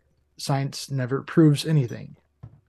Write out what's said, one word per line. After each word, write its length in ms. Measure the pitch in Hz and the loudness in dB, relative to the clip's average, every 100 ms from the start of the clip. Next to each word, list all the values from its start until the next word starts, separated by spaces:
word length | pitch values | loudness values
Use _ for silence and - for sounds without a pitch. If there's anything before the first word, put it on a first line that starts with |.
| _ _ _ - | _ _ _ -12
science 540 | - 135 139 - - | -4 -2 -4 -8 -8
never 320 | 139 123 135 | -6 -4 -6
proves 440 | - 170 156 143 160 | 0 6 6 6 0
anything. 500 | 151 117 110 - - _ _ - _ | 0 0 -6 -14 -20 _ _ -20 _